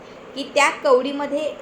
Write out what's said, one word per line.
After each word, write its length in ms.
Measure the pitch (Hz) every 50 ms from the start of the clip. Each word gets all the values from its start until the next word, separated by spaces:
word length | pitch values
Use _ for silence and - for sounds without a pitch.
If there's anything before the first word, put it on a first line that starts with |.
| - - - - - - -
की 80 | 262 277 262 -
त्या 160 | 285 277 311
कवडीमध्ये 840 | 320 - - 294 254 247 262 277 285 285 285 285 285 294 311 285 - -